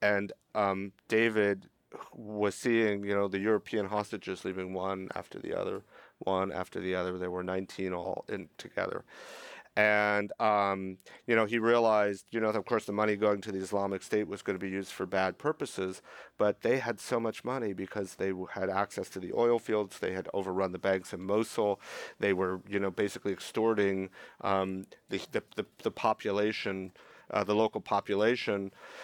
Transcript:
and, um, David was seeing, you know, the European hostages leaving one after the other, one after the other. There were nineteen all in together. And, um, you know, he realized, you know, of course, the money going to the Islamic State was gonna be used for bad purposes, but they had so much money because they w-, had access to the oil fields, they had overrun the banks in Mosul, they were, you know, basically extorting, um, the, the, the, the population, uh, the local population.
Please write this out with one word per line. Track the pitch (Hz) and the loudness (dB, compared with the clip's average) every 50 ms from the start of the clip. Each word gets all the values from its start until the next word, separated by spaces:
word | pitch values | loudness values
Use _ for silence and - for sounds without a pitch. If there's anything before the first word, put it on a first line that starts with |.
and, | 104 104 101 98 101 95 - _ _ _ - | 2 2 2 2 0 -4 -8 _ _ _ -2
um, | 107 101 98 95 95 98 98 - _ _ | 0 0 2 0 -2 -4 -8 -10 _ _
David | - 113 110 117 117 107 107 101 101 98 95 - - _ _ _ _ - - - - - | 0 2 4 4 4 4 4 4 4 2 0 -4 -20 _ _ _ _ -16 -16 -16 -16 -16
was | 123 110 104 107 104 104 101 - | -14 -12 -6 -2 2 2 2 0
seeing, | - - 123 113 113 110 104 101 101 101 | 0 2 2 4 4 4 4 2 0 0
you | 101 101 | 0 2
know, | 101 101 98 | 2 2 2
the | 98 98 | 0 0
European | 98 110 107 98 - - 117 107 98 | 2 4 2 2 2 0 -2 -2 -2
hostages | 95 104 104 104 - 113 95 - - 92 - - | 0 -2 -2 -2 -2 -6 -8 -6 -6 -6 -4 -4
leaving | 95 90 95 92 92 | -6 -4 -4 -4 -4
one | 92 92 92 95 98 95 95 - - | -4 -4 -2 -2 -2 -4 -6 -8 -8
after | - - - - - | -8 -10 -10 -12 -10
the | - - | -6 -4
other, | - 92 98 95 98 101 - _ - - - - _ - | -4 -2 -2 -2 -4 -6 -10 _ -20 -20 -20 -20 _ -6
one | - 95 95 92 95 95 | -2 0 0 0 0 -2
after | 73 95 90 - - 92 | -2 -6 -6 -6 -6 -6
the | 92 92 90 | -4 -2 -2
other. | 92 90 92 92 92 | -2 -2 -2 -4 -4
There | 90 90 | -4 -4
were | 90 92 | -4 -4
nineteen | 90 90 92 95 95 - - - 95 92 | -4 -2 -2 -2 -4 -6 -6 -4 -4 -4
all | 90 87 87 95 - - - | -4 -4 -4 -6 -6 -6 -6
in | - 104 95 82 - _ | -8 -8 -8 -8 -10 _
together. | - - - - 98 95 95 - - - - - - - - - - - - - - - - - 104 | -18 -14 -8 -4 -4 -4 -2 -4 -8 -10 -12 -20 -20 -18 -16 -16 -16 -16 -16 -18 -18 -14 -4 2 4
And, | 107 107 107 104 104 104 104 104 101 98 - - | 4 6 6 4 4 4 2 2 0 -2 -2 0
um, | 117 107 104 101 101 98 95 95 95 95 92 - - - - - - | 2 4 4 4 4 2 0 -2 -4 -8 -8 -12 -16 -20 -20 -8 0
you | 120 117 | 2 4
know, | 113 110 | 4 4
he | 104 120 113 | 4 2 2
realized, | 110 117 120 120 117 110 107 104 104 104 98 95 - - | 4 6 6 6 6 6 6 6 4 2 0 -4 -8 -4
you | - 113 | -2 0
know, | 110 107 | 2 2
of | 107 104 - | 2 0 0
course, | - 120 107 - | 0 0 0 0
the | - 101 | 0 0
money | 107 107 107 104 | 2 2 2 2
going | 98 107 104 101 101 | 4 4 4 4 2
to | 98 107 | -2 -4
the | 98 95 | -4 -4
Islamic | 95 92 104 98 98 98 98 92 | -4 0 0 0 2 0 -2 -4
State | - - 110 104 107 | -4 -2 0 0 0
was | 82 101 95 | -2 -6 -6
gonna | - 107 98 90 | -4 -4 -4 -2
be | 98 95 | -2 -4
used | 95 98 95 - | -4 -4 -6 -6
for | - - 98 | -6 -6 -6
bad | 87 98 92 95 92 87 | -2 0 0 0 0 -2
purposes, | - - 151 156 - 143 - - 98 95 92 92 - - - - - - - _ - | -2 -4 -4 -4 -4 -6 -8 -4 -4 -4 -4 -6 -8 -14 -20 -20 -20 -20 -8 _ 2
but | 104 104 98 - | 2 2 2 2
they | - 113 127 131 | 2 2 2 2
had | - 117 107 - | 0 -2 -6 -6
so | - - 131 117 | -4 -2 -2 0
much | 113 110 - - - | 0 -2 -4 -4 -6
money | 123 131 131 113 101 95 | -6 -4 -2 -2 -4 -4
because | 95 95 - - 107 98 92 - | -4 -6 -6 -4 -6 -6 -6 -4
they | - 98 98 | -4 -2 -2
w-, | 95 92 90 - | -2 -4 -6 -8
had | - 101 95 95 | -6 -4 -2 0
access | 95 98 101 - - 98 90 - | 2 0 0 0 -2 -8 -8 -8
to | - 95 | -8 -10
the | 92 92 - | -8 -4 0
oil | 117 120 120 120 113 | 2 4 4 4 2
fields, | - - 107 107 101 95 - - | 2 0 0 0 0 -2 -4 -6
they | 85 92 92 | -4 -4 -4
had | 92 76 - | -4 -6 -4
overrun | - 98 92 95 90 95 95 90 | -4 -4 -2 -2 0 0 0 0
the | 90 87 | -2 0
banks | - 98 95 92 87 - | 0 2 2 2 0 -6
in | 92 87 | -10 -8
Mosul, | 95 95 104 110 113 - - 117 107 104 95 - - - - - - - - - | -2 0 2 2 2 0 0 0 2 2 2 -2 -4 -14 -12 -12 -12 -12 -6 0
they | 101 101 | 2 2
were, | 95 90 95 90 92 92 - | 4 4 2 0 -2 -4 -6
you | 98 101 98 | -4 -2 0
know, | 98 95 | 0 0
basically | 90 - 104 98 - 95 - 101 92 | 0 0 -2 -2 -2 -4 -4 -4 -4
extorting, | - - - - 113 113 113 110 104 101 98 95 95 95 - - - - - - - | -4 -6 -6 -2 2 2 4 4 4 4 2 2 0 -2 -6 -8 -16 -20 -20 -12 -6
um, | - 101 98 95 95 95 95 95 98 - - - _ - | -2 0 2 2 2 0 -2 -6 -8 -12 -18 -18 _ -6
the, | 98 92 - - | -6 -6 -4 -4
the, | - 104 - - - | -4 -6 -6 -6 -8
the, | 107 101 - _ - | -8 -8 -8 _ -6
the | - 110 | -6 -6
population, | - - - 110 110 - - 107 98 104 104 107 107 - - 101 95 95 92 90 - - - - - - - - | -4 0 0 0 0 0 -2 -2 0 2 2 0 0 -2 -4 -4 -4 -4 -6 -10 -14 -20 -20 -20 -20 -20 -10 -4
uh, | - 104 98 | -2 -2 2
the | 101 104 | 2 4
local | 107 110 107 - 101 | 4 4 2 0 -4
population. | - - 104 101 - - 101 101 107 117 123 120 - 113 101 98 98 98 - - - - - - | -2 0 0 0 0 2 2 4 4 4 2 2 0 -2 -2 -2 -2 -6 -10 -16 -20 -18 -18 -16